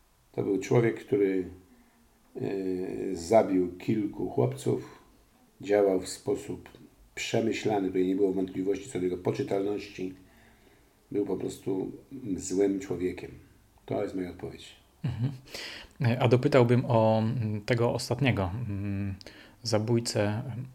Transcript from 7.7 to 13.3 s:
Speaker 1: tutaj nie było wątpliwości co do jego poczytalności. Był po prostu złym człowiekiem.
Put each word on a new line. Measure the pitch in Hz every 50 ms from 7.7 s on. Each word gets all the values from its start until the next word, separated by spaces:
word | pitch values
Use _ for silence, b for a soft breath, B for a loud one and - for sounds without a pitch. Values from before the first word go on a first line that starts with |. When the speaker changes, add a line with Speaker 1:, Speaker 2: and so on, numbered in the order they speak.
| 107 101 95 92
Speaker 1:
tutaj | 92 92 92
nie | 92 95
było | 98 101 95
wątpliwości | 92 95 95 92 - 92 92 98 98 95 - -
co | - 92
do | 90
jego | 90 90
poczytalności. | 90 - - - - 101 - 101 98 98 101 104 95 92 - - - 92 92 - - b b b b b b b b b b b b b b b b b -
Był | - 104 98
po | 98 92
prostu | - 101 95 - - - - 98 95 98 95 - - - - 90 - - - 90
złym | 82 - - 92 95 101 98 98 95
człowiekiem. | - - 90 85 90 87 78 - - -